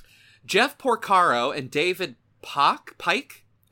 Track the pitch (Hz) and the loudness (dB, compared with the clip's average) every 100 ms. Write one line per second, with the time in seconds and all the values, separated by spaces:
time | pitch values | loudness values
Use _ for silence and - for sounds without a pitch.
0 | - _ _ _ - 190 277 - 262 220 | -18 _ _ _ -2 0 0 -2 -2 -2
1 | - 190 170 120 127 151 131 143 180 185 | 2 4 4 2 0 -4 -6 -2 -2 -2
2 | 170 120 _ _ - 143 147 262 - - | -8 -10 _ _ -10 0 2 0 -8 -8
3 | 175 208 - - _ _ _ | -4 -2 -4 -20 _ _ _